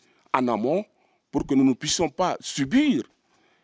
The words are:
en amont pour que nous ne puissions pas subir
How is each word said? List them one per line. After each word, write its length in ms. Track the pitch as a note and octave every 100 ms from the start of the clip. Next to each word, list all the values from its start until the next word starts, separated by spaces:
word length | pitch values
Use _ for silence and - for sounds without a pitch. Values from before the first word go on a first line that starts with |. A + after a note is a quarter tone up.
| _ _ _
en 120 | C3+ B2
amont 380 | A2 A#2+ F3 - _ _ _ _
pour 160 | C#3+ -
que 80 |
nous 100 | C3+
ne 80 | C3
puissions 380 | B2 D3+ - D#3+
pas 260 | - F3+ -
subir 640 | - - C3+ A#3 D4+ D#3 - _ _ _ _ _